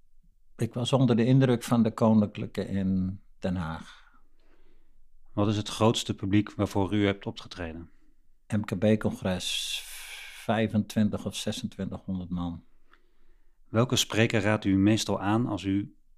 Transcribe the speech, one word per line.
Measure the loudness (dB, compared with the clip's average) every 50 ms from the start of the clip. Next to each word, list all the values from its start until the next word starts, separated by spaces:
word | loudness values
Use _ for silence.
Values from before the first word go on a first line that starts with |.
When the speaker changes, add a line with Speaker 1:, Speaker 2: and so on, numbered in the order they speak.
| -20 -20 -20 -20 -20 _ _ _ _ -14 -8
Speaker 1:
Ik | -6 -6 -4 -4
was | -4 -2 0
onder | 2 4 4 4 4
de | 4 4
indruk | 6 6 6 6 4 4 2
van | 0 2 2 4
de | 4 2
Koninklijke | 2 2 4 6 6 6 4 2 -2 -8 -10 -8 -6 -6 -6 -2
in | -2 -2 0 0 0 0 0 -2 -4 -8 -12 -20 -14 -6
Den | -4 -4 -2
Haag. | -2 -4 -6 -8 -10 -12 -16 -20 -20 -20 -20 -20 -20 -20 -20 -20 -20 -20 -20 -20 -20 -20 -20 -20 -20 -20 -20 -20 -20 -20 -20 -20 -20 -18 -8
Speaker 2:
Wat | -2 0 2 2
is | 2
het | 0 -2 -4
grootste | 0 2 4 4 4 2 -2 -6 -6
publiek | -4 -2 2 2 2 2 2 -2
waarvoor | -4 -2 -2 0 0 0 0 2
u | 2 2
hebt | 2 0 -2 -6
opgetreden? | -10 -10 -12 -14 -14 -12 -10 -10 -10 -10 -12 -14 -16 -20 -20 -20 -20 -20 _ _ -20 -20 _ _
Speaker 1:
M | -4 -4 -2
K | -2 -2 -2 2
B-congres, | 4 4 4 4 2 -2 -4 -2 -4 -4 -4 -2 -4 -4 -6 -6 -6 -6 -8 -8 -10 -12 -14 -14 -14 -14 -14 -16 -16 -16 -18 -10 -4
vijfentwintig | -2 0 0 0 0 0 -2 -2 -2 0 0 0 0 0 -4 -8
of | -8 -8
zesentwintighonderd | -6 -6 -6 -6 -6 -8 -8 -8 -8 -8 -8 -8 -10 -8 -6 -6 -6 -6 -6
man. | -6 -4 -4 -6 -6 -10 -14 -20 -20 -20 -20 -20 _ _ _ _ _ -20 -20 -20 -20 _ -20 -20 _ _ -10 -2
Speaker 2:
Welke | 0 2 2 2 2
spreker | 0 0 0 2 2 2 2 2 2
raadt | 2 2 0 2 2
u | 2 4
meestal | 4 6 4 4 2 0 -2 -4 -2
aan | 0 0 0 0 0
als | -2 -4 -6 -4
u | -2 -2 -2 -4 -6 -12 -20 _ _ -14